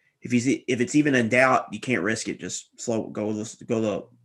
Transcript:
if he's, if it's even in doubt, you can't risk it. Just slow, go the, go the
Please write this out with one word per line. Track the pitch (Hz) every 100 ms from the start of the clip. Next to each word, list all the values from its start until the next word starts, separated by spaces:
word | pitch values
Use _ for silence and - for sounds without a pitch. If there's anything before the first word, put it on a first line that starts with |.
| _ _
if | 120
he's, | 120 123
if | 123 - 123
it's | 123
even | 147 147 131
in | 113
doubt, | 123 131 131 -
you | 101
can't | - 113
risk | 90 117 -
it. | 69
Just | 90 - - -
slow, | - 113 -
go | - 107
the, | 107 110 - -
go | 113
the | 110 90 - _